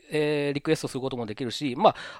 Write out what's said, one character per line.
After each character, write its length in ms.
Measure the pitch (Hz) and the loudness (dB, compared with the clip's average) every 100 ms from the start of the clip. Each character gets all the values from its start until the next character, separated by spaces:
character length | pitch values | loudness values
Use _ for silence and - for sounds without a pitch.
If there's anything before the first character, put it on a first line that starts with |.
| - | -4
え 400 | 151 151 147 143 | 0 2 2 0
ー、 20 | |
リ 80 | 143 | 0
ク 100 | 160 | 0
エ 40 | 151 | 0
ス 40 | |
ト 60 | 135 | 0
す 60 | |
る 80 | 131 | -4
こ 80 | 131 | -4
と 80 | 123 | -4
も 80 | 110 | -6
で 100 | 104 | -4
き 80 | |
る 80 | 123 | -6
し、 240 | - 135 127 | -4 -4 4
ま 120 | 208 | 4
あ、 60 | - - | 4 -6